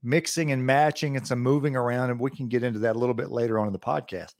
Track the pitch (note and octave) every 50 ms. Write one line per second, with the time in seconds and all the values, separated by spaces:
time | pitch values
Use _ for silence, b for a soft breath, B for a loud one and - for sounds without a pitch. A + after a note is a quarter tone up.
0 | - A#2+ C3+ E3 E3+ - - - E3 D3+ C#3 C3 B2+ B2+ C3+ C#3 D3+ D#3 C#3+ -
1 | - D3 C#3 C3+ C3 - C3 A#2+ A#2+ B2+ C#3 D3 C#3 D3+ C3+ B2+ A#2+ A#2+ A#2+ B2
2 | B2+ B2+ B2 A#2+ B2 C3+ C3 - C3+ A#2 A#2 B2 A#2 B2 A2+ G#2+ G#2+ A#2 A2+ A#2
3 | B2 B2 B2 A2+ - - - A#2+ A#2 A#2 A2 A2 G#2+ G#2 G2 F#2 - A#2+ C#3 D3+
4 | - - - F2+ E2 - - _